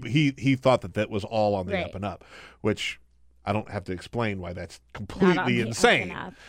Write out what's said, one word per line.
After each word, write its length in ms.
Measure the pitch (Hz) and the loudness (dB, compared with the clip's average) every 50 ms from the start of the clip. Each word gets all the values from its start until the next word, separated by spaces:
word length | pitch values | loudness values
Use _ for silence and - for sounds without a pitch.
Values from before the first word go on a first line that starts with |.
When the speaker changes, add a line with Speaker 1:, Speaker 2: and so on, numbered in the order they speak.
| 131 117 | 2 2
Speaker 1:
he, 260 | 110 151 151 139 135 - | 2 4 4 4 2 0
he 180 | - 135 135 | 0 0 2
thought 260 | 127 - 131 127 - | 2 4 4 4 4
that 120 | - 92 85 | 2 -2 -2
that 160 | 104 107 - | -2 -2 -2
was 140 | 110 104 101 | -2 -4 -4
all 300 | - 113 110 107 104 101 | -2 0 2 2 2 2
on 100 | 98 92 | 0 0
the 80 | 92 98 | -2 -4
Speaker 2:
Right. 120 | - 170 | -4 -4
Speaker 1:
up 100 | 85 78 | -6 -8
and 100 | 95 98 | -8 -8
up, 180 | 101 87 - - - - - - - - _ | -8 -8 -10 -14 -20 -20 -20 -20 -20 -10 _
which 380 | - 113 101 - - - - - - _ _ _ _ - _ _ - | -2 0 0 0 -2 -6 -8 -10 -14 _ _ _ _ -20 _ _ -4
I 60 | 98 101 | -4 -2
don't 160 | 107 101 - | -2 -4 -6
have 140 | 101 104 92 | -8 -8 -6
to 60 | - | -6
explain 480 | 92 87 - - - 117 117 107 101 95 | -8 -8 -10 -6 -4 -2 -2 -2 -2 -4
why 140 | 87 87 87 | -6 -8 -8
that's 260 | 90 87 87 - - _ _ - | -8 -10 -12 -14 -18 _ _ -14
Speaker 2:
Not 80 | - | -12
on 60 | 104 - | -12 -10
Speaker 1:
completely 280 | - - 190 185 180 | 0 4 4 6 6
Speaker 2:
the 60 | 165 | 4
up 60 | 185 127 | 2 2
and 200 | 120 120 113 110 | 2 2 0 0
Speaker 1:
insane. 440 | 117 - - 240 202 135 98 87 | 0 4 4 4 4 4 2 -2
Speaker 2:
up. 220 | 87 - - 185 - - - | -6 -10 -10 -12 -14 -18 -20